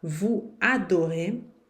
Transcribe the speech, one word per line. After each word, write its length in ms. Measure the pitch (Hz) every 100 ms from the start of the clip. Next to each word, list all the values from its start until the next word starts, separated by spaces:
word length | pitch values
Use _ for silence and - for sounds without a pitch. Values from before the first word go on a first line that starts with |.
vous 540 | 165 151 208 220 - -
adorez 800 | 214 254 196 180 165 165 170 240 - -